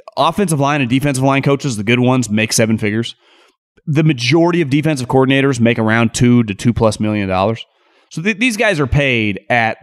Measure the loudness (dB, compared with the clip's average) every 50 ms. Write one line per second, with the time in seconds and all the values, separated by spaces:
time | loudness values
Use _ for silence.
0 | -20 -12 -4 -2 0 0 0 0 -2 0 0 0 0 0 0 -2 -2 0 0 0
1 | 0 -2 -2 0 0 0 0 0 0 0 0 0 -2 -4 -6 -4 -2 0 0 2
2 | 2 2 2 0 0 0 0 -2 0 0 0 0 0 0 0 0 -2 -2 -2 -2
3 | -4 -6 -10 _ _ _ _ _ _ _ _ _ _ _ _ _ _ -2 0 2
4 | 2 2 0 0 0 0 2 2 2 2 2 0 0 0 0 0 0 0 -2 -2
5 | -4 0 2 2 4 4 2 2 2 0 0 2 2 2 2 2 0 0 2 2
6 | 0 0 0 2 2 4 4 2 2 0 -4 -2 -2 -2 0 2 0 0 0 0
7 | -2 -2 -2 -2 -2 -2 -2 0 0 -2 -2 -4 -10 -18 _ _ _ _ _ _
8 | _ _ -12 -6 -4 -4 -2 -2 -2 -2 -2 0 0 0 0 0 -2 0 0 0
9 | 0 0 0 0 0 -2 -4 -6 -4 -2 -2 0 0 -2 -4 -6